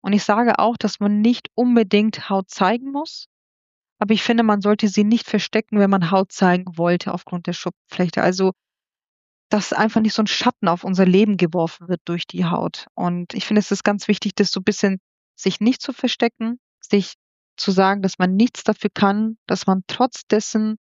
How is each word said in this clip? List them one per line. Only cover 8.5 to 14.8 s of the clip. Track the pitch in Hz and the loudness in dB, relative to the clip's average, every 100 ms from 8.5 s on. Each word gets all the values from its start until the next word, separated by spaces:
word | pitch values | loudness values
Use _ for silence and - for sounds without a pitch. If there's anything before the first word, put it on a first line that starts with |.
| - _ _ _ _ _ _ _ _ _ | -2 _ _ _ _ _ _ _ _ _
dass | 214 - | -4 -2
einfach | - 220 226 | -2 0 2
nicht | 220 | 0
so | - | 0
ein | 214 | -2
Schatten | - 247 - 190 | 0 -2 0 -2
auf | 175 | -2
unser | - 185 185 | -2 2 4
Leben | 185 214 190 | 6 4 2
geworfen | 175 175 165 - 175 | 0 0 -4 -6 -8
wird | 180 - | -8 -6
durch | 170 - | -8 -8
die | 175 170 | -4 -2
Haut. | 165 165 - - - | -2 -4 -8 -18 -6
Und | 175 175 175 | -4 -4 -6
ich | - - | -10 0
finde, | 214 | 0
es | 196 | 0
ist | 196 | -2
ganz | - 202 - | -2 -2 0
wichtig, | 208 208 - | -2 -2 -2
das | 196 | -2
so | - | 0
ein | 190 | -4
bisschen | 202 | 0